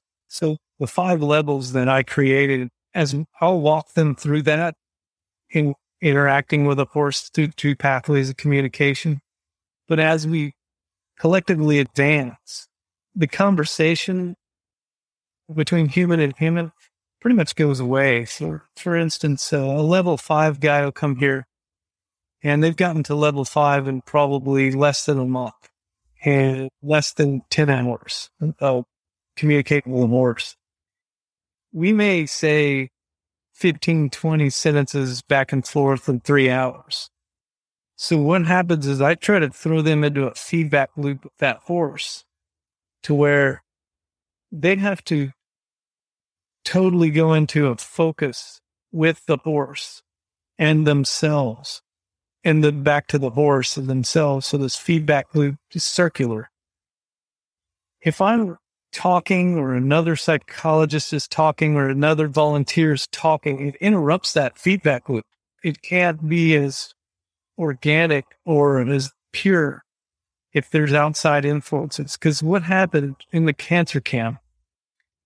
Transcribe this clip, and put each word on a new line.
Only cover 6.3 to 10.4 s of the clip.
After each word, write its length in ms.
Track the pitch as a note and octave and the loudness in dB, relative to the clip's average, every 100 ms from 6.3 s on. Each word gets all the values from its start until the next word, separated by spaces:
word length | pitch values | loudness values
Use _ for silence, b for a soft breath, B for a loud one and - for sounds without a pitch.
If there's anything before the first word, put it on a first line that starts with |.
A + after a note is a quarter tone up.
| C#3 - D3+ C#3+ | 2 0 0 2
with 140 | C#3 | 0
a 60 | C3 | -2
horse 420 | D3 C#3+ - - | -2 -2 -4 -6
through 220 | - D3+ | -2 -2
two 260 | - D3 C#3 | -2 -4 0
pathways 540 | C#3 C3 - C#3+ C3+ | 0 -2 0 0 -2
of 80 | C3 | -4
communication. 840 | D3 C#3 C3 - C#3+ C3+ D#3+ C#3+ - _ _ _ _ _ - | -2 0 -2 -2 -2 0 -4 -4 -8 _ _ _ _ _ -4
But 100 | D#3+ | 0
as 260 | D#3+ D#3+ D#3 | 2 0 0
we 280 | E3 | -4